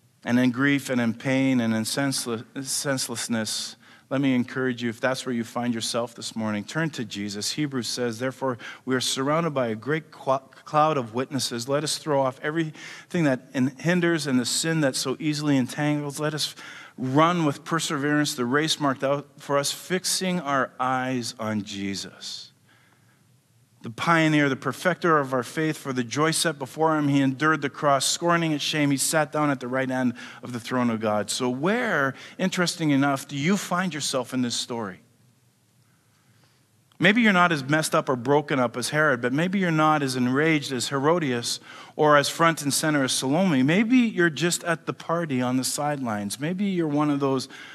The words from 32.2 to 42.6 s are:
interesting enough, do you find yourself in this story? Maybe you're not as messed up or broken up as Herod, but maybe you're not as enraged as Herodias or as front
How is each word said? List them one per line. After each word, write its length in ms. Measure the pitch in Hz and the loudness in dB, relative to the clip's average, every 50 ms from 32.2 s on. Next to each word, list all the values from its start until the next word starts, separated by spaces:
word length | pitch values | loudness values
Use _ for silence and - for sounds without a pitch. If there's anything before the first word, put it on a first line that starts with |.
| - - - | -12 -20 -6
interesting 540 | - 180 190 - 185 175 170 - - 170 151 | -4 -2 -2 0 0 0 0 0 0 2 2
enough, 380 | 143 135 139 143 139 135 - - | 4 4 4 2 0 -2 -4 -8
do 80 | 147 | -6
you 200 | 143 139 170 202 | -2 0 0 0
find 380 | 190 - - 180 175 190 185 147 | 0 0 -2 -2 -2 -2 -2 -4
yourself 400 | 151 131 - - 131 123 - 131 | -4 -6 -4 -4 -4 -4 -2 -2
in 80 | 127 123 | -2 -2
this 140 | 120 113 | 0 -2
story? 460 | - - - 123 117 113 98 92 87 - _ _ _ _ _ _ _ _ _ _ _ _ _ _ _ _ _ _ _ _ _ _ _ _ _ _ _ _ _ _ _ _ _ _ _ _ _ _ _ | -4 -6 -6 -6 -6 -6 -8 -10 -12 -18 _ _ _ _ _ _ _ _ _ _ _ _ _ _ _ _ _ _ _ _ _ _ _ _ _ _ _ _ _ _ _ _ _ _ _ _ _ _ _
Maybe 220 | - 185 208 240 | 4 4 4 6
you're 120 | 233 220 196 | 4 6 6
not 200 | 180 175 175 170 | 6 6 6 4
as 100 | 147 131 | 2 0
messed 320 | 131 151 160 156 - - | 0 2 2 2 2 0
up 140 | 160 151 - | 0 2 2
or 80 | 135 | -2
broken 420 | 123 113 127 143 151 147 - 156 135 | -2 2 2 2 2 4 2 0 0
up 180 | 123 117 120 | 0 0 0
as 120 | 127 117 - | -4 -6 -2
Herod, 320 | - 151 156 151 135 120 | 0 2 4 4 2 2
but 120 | 120 123 127 | 0 0 0
maybe 280 | 147 165 185 185 202 | 0 0 0 0 0
you're 100 | 190 175 | 0 2
not 320 | 160 156 156 156 156 151 143 | 2 4 4 4 4 2 0
as 140 | 131 127 | 0 0
enraged 560 | 127 123 123 127 135 151 160 160 151 143 - 135 | 0 0 2 2 2 4 4 2 2 0 -2 -4
as 160 | 120 113 - | -4 -4 -2
Herodias 720 | - 139 135 151 170 180 160 135 123 120 117 - - - - - - - - - - | -2 0 2 2 2 2 2 0 -2 -2 -2 -4 -6 -6 -8 -16 -20 -20 -20 -14 -2
or 220 | - 151 151 147 | 2 4 6 6
as 120 | 143 139 - | 6 6 4
front 340 | - - 165 165 165 - | 2 2 2 2 2 2